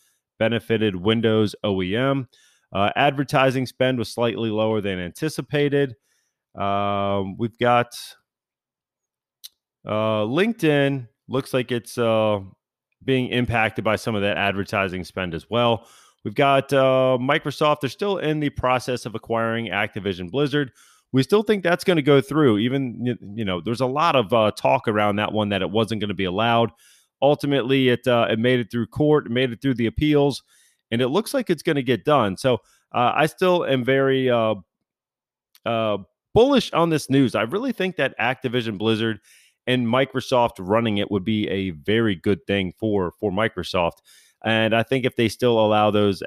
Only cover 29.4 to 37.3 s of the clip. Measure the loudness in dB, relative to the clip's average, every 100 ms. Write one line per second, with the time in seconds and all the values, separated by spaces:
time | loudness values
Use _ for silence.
29.4 | -2 -2 -4 0 -2 0 2 2 2 -2
30.4 | -12 _ _ _ _ -2 0 -2 -2 -6
31.4 | -2 -4 -2 -2 0 0 2 2 2 0
32.4 | 0 -2 -4 _ _ 0 0 2 0 2
33.4 | 2 2 2 0 2 2 2 2 2 2
34.4 | 2 -2 -8 _ _ _ _ _ _ _
35.4 | _ _ -4 -2 -2 -4 -8 _ _ 4
36.4 | 4 4 2 -2 0 0 2 2 2